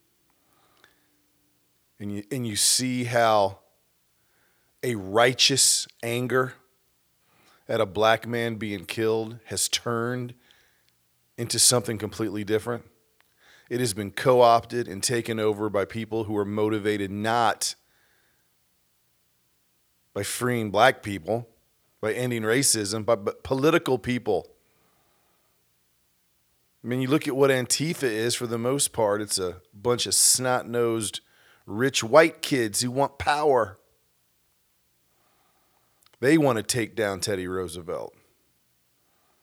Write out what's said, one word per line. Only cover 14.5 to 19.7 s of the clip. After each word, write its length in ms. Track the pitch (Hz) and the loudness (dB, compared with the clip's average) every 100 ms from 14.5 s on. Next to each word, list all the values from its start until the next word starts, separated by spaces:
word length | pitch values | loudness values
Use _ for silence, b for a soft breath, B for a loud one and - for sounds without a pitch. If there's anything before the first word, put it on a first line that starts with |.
| 117 117 120 117 | 6 2 -6 -6
and 160 | 95 | -6
taken 360 | - 120 113 110 | -2 -2 -2 -2
over 300 | 107 104 107 | 0 0 -2
by 160 | 98 95 | -2 -2
people 380 | 113 110 110 | -6 -6 -6
who 120 | 107 104 | -4 -4
are 100 | 101 | -2
motivated 680 | 107 107 110 104 104 98 | 0 0 0 -2 -2 -4
not 640 | 101 107 120 113 - - - _ _ _ _ _ _ _ _ _ _ _ _ _ _ _ _ _ _ _ | -4 0 2 2 0 -6 -8 _ _ _ _ _ _ _ _ _ _ _ _ _ _ _ _ _ _ _